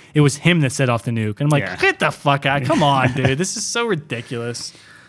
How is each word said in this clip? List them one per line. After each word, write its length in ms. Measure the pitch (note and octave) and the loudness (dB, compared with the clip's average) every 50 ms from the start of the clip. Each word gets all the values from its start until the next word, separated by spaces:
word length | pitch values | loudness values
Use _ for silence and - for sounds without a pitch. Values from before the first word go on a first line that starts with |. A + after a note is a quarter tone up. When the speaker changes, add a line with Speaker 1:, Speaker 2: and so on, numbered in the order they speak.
| - - - | -20 -2 2
Speaker 1:
it 60 | D3+ | 2
was 160 | D3 C#3 C#3+ | 4 4 2
him 240 | - - E3 F3+ E3 | 2 2 2 4 4
that 100 | D3 B2 | 2 0
set 180 | - - C#3 B2 | 0 0 0 0
off 140 | A#2+ A2+ - | 0 0 -2
the 80 | B2+ | -4
nuke. 280 | A#2 A2+ A2 G#2+ G#2 - | -2 -2 -2 -4 -4 -2
And 20 | |
I'm 80 | D3 D3 | 0 0
like, 120 | D3 C#3+ G2 | 2 0 0
Speaker 2:
Yeah. 100 | F2+ F2+ | -4 -4
Speaker 1:
"Get 240 | - F4+ G4 - - | -2 -2 -2 0 0
the 100 | - D3+ | -2 -2
fuck 380 | - - - D3 C#3 C3+ - | -2 -2 0 0 0 2 2
out. 160 | C#3 C#3 C#3+ B2+ | 0 0 0 0
Come 180 | B2 E4+ C4 D3+ | 0 2 2 2
Speaker 2:
<laughs> 80 | C#3+ C#3 | 2 4
Speaker 1:
on, 180 | C3+ B2+ C3 B2 | 2 2 2 0
dude. 240 | C3+ C3 C3 C3+ | 2 0 0 0
This 180 | C#3+ F#3+ F#3+ - | 0 -2 -4 -6
is 80 | A#3 - | -8 -8
so 220 | - - A#3 A#3+ | -6 -4 -4 -2
ridiculous." 880 | A3+ F#3+ D3+ D3 - B2 A#2 - - B2 A#2 A#2 A#2+ A#2 - - - - - - - - - - | -2 -2 -4 -4 -8 -10 -10 -8 -8 -8 -8 -6 -8 -8 -10 -12 -14 -16 -20 -20 -20 -20 -20 -20